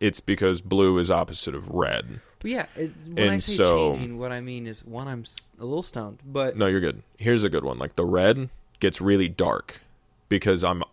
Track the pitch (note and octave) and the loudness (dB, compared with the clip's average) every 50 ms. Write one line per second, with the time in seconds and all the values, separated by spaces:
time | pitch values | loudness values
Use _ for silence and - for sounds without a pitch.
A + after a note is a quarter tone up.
0 | G#2+ G#2 F2+ - - - G2+ - G2+ F#2 F#2 E2+ F#2 F#2 G2 G2 G2 F#2+ F#2 F2+ | 0 0 0 0 -2 -2 0 2 2 2 2 0 -2 0 4 6 6 6 6 4
1 | F2 E2+ F2+ E2+ E2 - - - - E2+ C#2 C#2+ - - - F2 C#2 - - A1+ | 4 4 2 2 0 -2 -4 -8 -6 -6 -8 -8 -8 -4 -2 0 0 0 -2 -4
2 | - A#1 A1+ - - _ _ - - G#3+ B3 B3 F3 - - - D#3+ D#3+ - - | -6 -8 -12 -16 -18 _ _ -12 -8 -6 -6 -6 -6 -8 -8 -8 -8 -8 -10 -14
3 | D#3 D#3+ E3+ - - G3+ G3 C3+ - - - - G2 F2 E2+ E2 D#2+ D#2 - C2+ | -16 -8 -2 0 2 2 2 2 2 2 4 4 4 4 4 4 2 2 0 -2
4 | B2 A#2+ A#2+ A#2 B2 B2+ B2 B2 B2 B2+ B2 A#2+ A#2 A2+ A2 - - A#2 A2+ A#2+ | -6 -8 -8 -8 -8 -8 -8 -8 -10 -10 -10 -10 -10 -12 -14 -14 -16 -14 -12 -12
5 | C3 C#3 C3 A#2+ A2+ - - - - _ _ - A2 B2 C#3+ E3+ F3+ - - B2+ | -10 -10 -10 -12 -12 -14 -16 -20 -20 _ _ -12 -10 -6 -6 -6 -8 -8 -10 -10
6 | G#2+ G#2 G#2 - C3+ C3+ C#3 C#3 C3+ C3 - G#2+ G#2 F#2+ F#2+ G2 F2 D2+ B1+ G#1 | -10 -10 -12 -16 -14 -8 -4 -4 -2 -2 0 0 0 2 2 2 0 0 -2 -4
7 | - _ _ - G#2 A#2 A#2+ A2+ G#2 G2 E2+ D2+ C2 C2+ B1+ A#1+ C2+ D#2+ - - | -10 _ _ -4 0 2 2 2 2 2 0 0 -2 -2 -4 -6 -8 -6 -4 -2
8 | F2 F2 F#2 F2+ F#2 G#2 A#2 C3+ C3 B2+ - - - _ _ - - F#2+ - - | -2 0 2 4 4 4 4 2 0 -10 -10 -16 -20 _ _ 0 0 0 0 2
9 | F#2 G2+ G2+ G2 F#2 F2 F2 - - D2 A1 G1+ - - - - _ _ _ _ | 2 4 4 4 4 2 0 0 0 0 0 -2 -4 -10 -18 -20 _ _ _ _
10 | _ _ _ _ _ - G2+ F#2+ - G#2+ F#2+ F2 F2+ F2+ F2+ F2 D#2+ - | _ _ _ _ _ -2 -2 0 2 2 2 2 2 0 0 -2 -4 -4